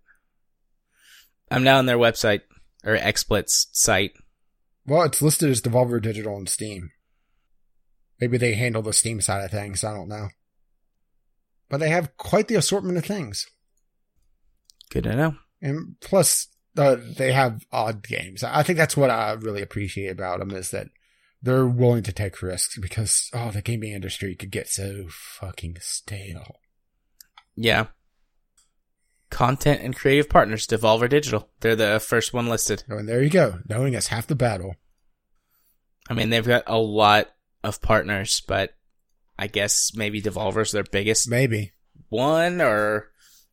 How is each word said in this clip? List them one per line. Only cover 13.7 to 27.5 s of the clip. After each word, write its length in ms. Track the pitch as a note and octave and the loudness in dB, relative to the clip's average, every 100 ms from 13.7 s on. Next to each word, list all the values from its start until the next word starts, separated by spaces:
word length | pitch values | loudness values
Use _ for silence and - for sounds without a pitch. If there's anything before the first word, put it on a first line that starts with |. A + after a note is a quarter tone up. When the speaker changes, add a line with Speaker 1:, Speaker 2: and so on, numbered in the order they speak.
| _ _ _ _ _ _ _ _ _ _ _ - | _ _ _ _ _ _ _ _ _ _ _ -8
Speaker 1:
Good 140 | C3+ | -4
to 120 | A2 A2+ | -2 0
know. 200 | D#3+ C#3+ _ _ | -2 -4 _ _
Speaker 2:
And 340 | C#3+ D3 - - | -8 -6 -8 -18
plus, 480 | - F#3+ D3+ - - _ _ - | 0 2 4 2 -4 _ _ 2
uh, 200 | C#3+ B2 | 4 4
they 340 | A#2 A#2 C3 | 0 -4 2
have 320 | C3 C3 A2 - | 4 2 0 -6
odd 300 | B2+ A2+ A2 G2+ | -4 -2 -4 -6
games. 380 | - F#2 F#2+ | -8 -8 -8
I 180 | C3 D3+ | -2 0
think 140 | D3 E3+ | 2 2
that's 200 | D#3 - | 2 4
what 140 | C3+ | 4
I 220 | A2+ G#2+ | 4 0
really 300 | A2 A2 G2+ | -2 -4 -6
appreciate 460 | G2+ - G2 G2 G2 | -6 -6 -6 -6 -8
about 280 | F#2+ F#2 F2+ | -6 -6 -6
them, 120 | G2 | -6
is 180 | F#2+ F2+ | -8 -8
that 180 | G2 G2 _ _ _ _ _ | -8 -10 _ _ _ _ _
they're 240 | B2 C3 B2+ | 0 2 4
willing 360 | B2 B2 A#2+ | 4 4 4
to 80 | G2+ | 0
take 280 | F#2 G2+ - | -4 -6 -6
risks 360 | F#2 F2+ - - | -8 -4 -6 -6
because, 480 | F#2 - G#2 - - | -8 -4 -2 0 -2
oh, 160 | A#2+ A#2 | -6 -6
the 120 | G#2 | -6
gaming 300 | G2 A2+ G#2+ | -4 -6 -6
industry 420 | G2+ F#2+ - G2+ F2+ | -8 -10 -8 -8 -8
could 140 | G2+ | -8
get 180 | G2+ - | -8 -6
so 380 | - G2 G2 F2+ | -6 -6 -10 -14
fucking 640 | - - - F#2+ - E2+ E2+ | -16 -20 -14 -12 -10 -12 -12
stale. 760 | - - - G2+ G2 E2+ - - _ _ _ _ _ _ _ _ - | -10 -10 -10 -12 -12 -14 -16 -20 _ _ _ _ _ _ _ _ -18